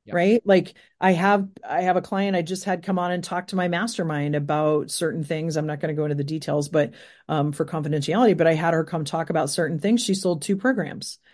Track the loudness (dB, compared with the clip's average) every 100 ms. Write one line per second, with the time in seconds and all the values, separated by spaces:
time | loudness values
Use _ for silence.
0 | -6 0 4 4 6 4 4 -8 _ 0
1 | 2 4 4 2 0 -8 -6 -2 2 0
2 | 0 -2 0 0 -2 -4 -4 -4 -2 -2
3 | 0 -2 -4 -6 -4 -2 0 0 -2 -4
4 | -2 -2 0 -2 0 0 2 2 0 -4
5 | -2 -2 -4 -4 -2 -2 -2 -4 -4 -2
6 | -2 -2 -4 -6 -2 -2 0 0 0 -4
7 | -20 -16 -6 -2 -2 -2 -4 -4 -2 -2
8 | 0 4 4 6 4 4 2 0 0 -4
9 | -4 -4 -2 0 0 -2 -2 0 0 0
10 | 0 -2 0 -2 -2 0 0 0 -2 -8
11 | -12 -16 _